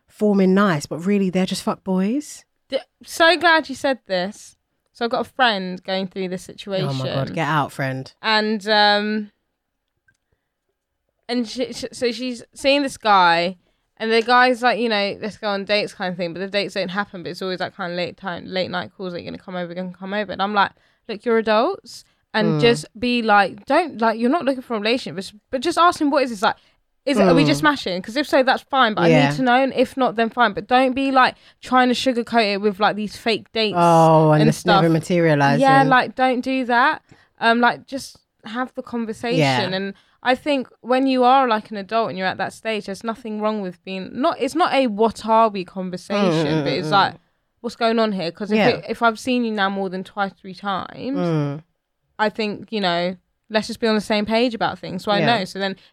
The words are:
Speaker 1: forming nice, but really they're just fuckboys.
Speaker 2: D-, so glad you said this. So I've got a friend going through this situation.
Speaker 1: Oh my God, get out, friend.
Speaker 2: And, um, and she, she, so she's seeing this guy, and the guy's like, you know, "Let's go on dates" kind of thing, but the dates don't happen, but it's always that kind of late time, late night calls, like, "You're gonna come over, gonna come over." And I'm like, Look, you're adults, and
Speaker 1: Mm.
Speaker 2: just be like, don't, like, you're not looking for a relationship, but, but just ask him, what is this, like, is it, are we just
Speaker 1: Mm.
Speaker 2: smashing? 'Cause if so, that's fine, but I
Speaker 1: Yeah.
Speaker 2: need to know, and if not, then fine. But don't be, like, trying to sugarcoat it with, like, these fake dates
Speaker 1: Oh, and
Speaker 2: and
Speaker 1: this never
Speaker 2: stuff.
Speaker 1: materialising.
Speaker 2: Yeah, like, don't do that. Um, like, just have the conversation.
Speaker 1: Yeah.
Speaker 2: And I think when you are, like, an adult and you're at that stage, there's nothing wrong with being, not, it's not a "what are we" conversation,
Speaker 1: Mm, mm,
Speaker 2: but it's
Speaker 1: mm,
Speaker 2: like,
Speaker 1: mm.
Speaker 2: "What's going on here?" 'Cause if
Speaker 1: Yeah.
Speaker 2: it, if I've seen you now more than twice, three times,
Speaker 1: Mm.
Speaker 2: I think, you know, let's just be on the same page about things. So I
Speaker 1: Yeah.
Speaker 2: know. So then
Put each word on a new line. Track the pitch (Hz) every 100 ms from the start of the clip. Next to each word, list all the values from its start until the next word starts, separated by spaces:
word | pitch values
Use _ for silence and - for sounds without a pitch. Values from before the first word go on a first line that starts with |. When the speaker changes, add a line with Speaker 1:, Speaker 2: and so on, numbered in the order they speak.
| _
Speaker 1:
forming | - 214 196 190
nice, | 190 208 151 -
but | 147
really | 180 202 190
they're | 180 185
just | 185 -
fuckboys. | 180 196 185 196 277 - - _ _ -
Speaker 2:
D-, | - - _ -
so | - 330 349
glad | 339 320 -
you | 254
said | 285 269 -
this. | 185 190 - - _ _ _ _
So | - 233
I've |
got | 247 233
a |
friend | - 247 196 185 180
going | - 190 190
through | 196 185
this | 185
situation. | - - 208 190 139
Speaker 1:
Oh |
my | 131 131
God, | 135 135
get | 165 156
out, | 156 135
friend. | - 135 131 131 _
Speaker 2:
And, | 214 214 214 220 202
um, | 208 208 208 208 214 208 _ _ _ _ _ _ _ _ _ _ _ _ _ _ _ _ _ _ _ -
and | 247 214
she, | 240 247
she, | 240 -
so | - 247
she's | 220 254 233 -
seeing | - 277 285
this | 269 -
guy, | 220 196 175 170 175 185 _ _ _ -
and | 220
the | 226
guy's | 226 247 254 233
like, | 247 208
you | 240
know, | 208 202 98
"Let's | 208 -
go | 214
on | 196 196
dates" | 208 185
kind | - 185
of | 180
thing, | 175
but | 165
the | 196
dates | 202 190 202
don't | 175
happen, | 196 202 185
but | 170
it's | 180
always | 190 180
that | 170 -
kind | 175
of | 175
late | 175 -
time, | 190 170 -
late | 185 -
night | 180 196 -
calls, | 185
like, | 175
"You're | -
gonna | 165
come | - 180
over, | 175
gonna | 175 185
come | 180 190
over." | 208 196
And | 175
I'm | 196
like, | 208 185 _ _ _ -
Look, | 202 247
you're | 226
adults, | 220 214 302 392 - - - _ _
and | 214 214 151
Speaker 1:
Mm. |
Speaker 2:
just | 233 233 - 214
be | 247 240
like, | 220 202 190 208 -
don't, | 294 330 214
like, | 226 220
you're | 240
not | 339
looking | 254 262
for | - 220
a |
relationship, | 214 247 180 160
but, | - 208 _
but | 262
just | 311 320
ask | 349 339
him, | 294
what | 294
is | 262
this, | 202
like, | 190 - _ _ _ _ -
is | 202
it, |
are | 190
we | 170 -
just | 143
Speaker 1:
Mm. |
Speaker 2:
smashing? | 302 277 202 180
'Cause | - 240
if | 277
so, | 294
that's | 254 214
fine, | - 269 226
but | -
I | 165
Speaker 1:
Yeah. | - -
Speaker 2:
need | 147
to |
know, | 254 247
and | 269
if | - 254 269
not, | 240 214
then | 226
fine. | 247 226
But | - 208
don't | 254 262
be, | 254 269
like, | 262 240 - _ _
trying | - 254 254
to | 233
sugarcoat | 262 233 226 233 202 196
it |
with, | 208 190
like, | 202 202
these | 208 -
fake | 240 214 -
dates | 226 220 175
Speaker 1:
Oh, | 170 165 160 160 156
and | 151
Speaker 2:
and | 151
Speaker 1:
this | - 180
never | - 165
Speaker 2:
stuff. |
Speaker 1:
materialising. | 160 156 175 165 143 139 247
Speaker 2:
Yeah, | 269 269
like, | 269 254 - -
don't | 262 254
do | 254 262 240
that. | 240 285 302 _ _ _ -
Um, | 233 233
like, | 240 139 -
just | 262 - - _ _
have | 226 233 254 -
the |
conversation. | - 240 220 214 240 240
Speaker 1:
Yeah. | 139 127
Speaker 2:
And | 185 190 196 - _ _
I | 247 254
think | 302 277 226 _
when | 226 254 269
you | 254
are, | 247 269 254
like, | 220 -
an | 214
adult | 190 226 208
and | 185
you're | 185
at | -
that | 175
stage, | - 226 214 202
there's | 190 226
nothing | 220 220 214
wrong | 214 214
with | 185 175 190
being, | 190 185
not, | - 320 -
it's | 269 311
not | 349
a | 277 254
"what | 202 226 - 214
are | 220 226
we" | 202
conversation, | 175 190 185 180 - 202 190 160 147
Speaker 1:
Mm, | 156
mm, | 143
Speaker 2:
but |
it's | 170 156
Speaker 1:
mm, |
Speaker 2:
like, | 202 180
Speaker 1:
mm. | - _ _ _ _
Speaker 2:
"What's | 233 -
going | 226 226
on | 220
here?" | 190 175
'Cause | 175 202
if | 214
Speaker 1:
Yeah. | 240
Speaker 2:
it, | - -
if | 226
I've | 233 220
seen | 262 247 226
you |
now | 214 196
more | 196 190
than | 185
twice, | 185 208 196
three | - 190
times, | 185 202 185 - - 240 277
Speaker 1:
Mm. | 175 156 143 147 - _ _ _ _ -
Speaker 2:
I | 214
think, | 214 214 190 208
you | 214
know, | 185 170 175 185 _ _ -
let's | 214 208
just | 220
be | 226
on | 214
the |
same | - 208 208
page | 226 247 220
about | 175 180
things. | 170 180
So | 214
I | 202
Speaker 1:
Yeah. | 165 233
Speaker 2:
know. | 185
So | 190
then | 196 190 _